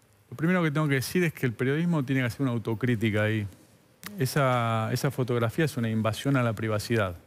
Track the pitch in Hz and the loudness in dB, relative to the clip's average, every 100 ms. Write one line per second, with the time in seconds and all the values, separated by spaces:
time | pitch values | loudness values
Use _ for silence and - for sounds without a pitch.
0 | _ _ _ 123 160 185 165 147 156 139 | _ _ _ -4 0 2 2 0 0 0
1 | 123 185 170 - 131 107 127 147 175 165 | 0 0 0 0 -4 0 0 2 2 0
2 | 131 135 123 - 139 120 107 110 123 117 | 0 0 0 0 -2 -2 -2 -2 0 2
3 | 110 104 107 110 101 - - - _ _ | 2 2 2 0 -4 -8 -20 -20 _ _
4 | - 208 131 156 135 123 117 113 110 123 | -14 -4 -2 2 2 2 2 0 0 -2
5 | 143 - 127 120 117 - 156 - 113 110 | -2 -2 0 0 0 0 -2 0 0 0
6 | 110 110 139 135 120 101 110 104 - 117 | 0 0 0 2 2 0 -2 -2 0 0
7 | 98 82 | 0 -4